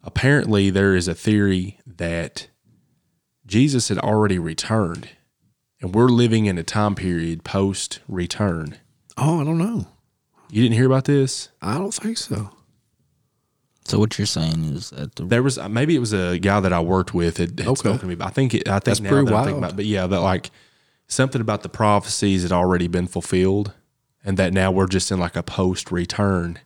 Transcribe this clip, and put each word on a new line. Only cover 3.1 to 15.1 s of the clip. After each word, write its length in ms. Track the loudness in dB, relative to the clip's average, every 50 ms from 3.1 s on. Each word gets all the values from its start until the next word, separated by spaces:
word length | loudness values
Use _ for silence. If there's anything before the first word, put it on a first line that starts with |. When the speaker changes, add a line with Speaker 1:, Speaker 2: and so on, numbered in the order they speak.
| _ _ _ _ _ _ _
Speaker 1:
Jesus 420 | -2 2 2 2 4 2 0 -2 -2
had 100 | -4 -2
already 400 | 0 0 2 2 2 2 0 -2
returned 720 | -4 -6 -6 -8 -4 -2 0 0 0 -2 -4 -10 -14 -18 -20 _ _ _ _ _ _ _ _ _ _ _ _ _
and 140 | -10 -2 2
we're 140 | 4 4 6
living 380 | 6 4 4 4 4 2 2
in 100 | 2 0
a 60 | -2
time 320 | -6 -4 -2 0 0 0 0
period 500 | -2 -4 -2 -2 -2 -2 -4 -6 -8 -10
post-return. 1300 | -4 -2 0 0 0 -2 -4 -8 -10 -12 -14 _ -10 -6 -6 -6 -6 -4 -2 -2 -2 -2 -4 -6 -10 -12 -16 _ _ _ _ _ _ -6 -2
Speaker 2:
Oh, 220 | 0 0 0 0
I 40 | 0
don't 140 | -2 -2 -2
know. 300 | -2 -2 -4 -6 -8 -8 _ _ _ _ _ _ _ _ _ _ _ _
Speaker 1:
You 120 | 0 2
didn't 140 | 2 4 4
hear 100 | 4 4
about 180 | 4 4 2 2
this? 440 | 2 2 2 2 0 -2 -8 -10 -14 _ _
Speaker 2:
I 140 | -6 -4 -4 -4
don't 140 | -4 -6
think 240 | -6 -6 -6 -6 -6
so. 340 | -6 -6 -6 -6 -6 -6 -10 -14 _ _ _ _ _ _ _ _ _ _ _ _ _ _ _ _ _ _ _ _ _ _ _ _ _ _
Speaker 3:
So 120 | -2 2 2
what 180 | 2 2 0 -4
you're 80 | -4
saying 380 | -4 -2 -2 -2 -2 -2 -2 -2
is 260 | -4 -6 -8 -10 -12
that 260 | -12 -12 -12 -12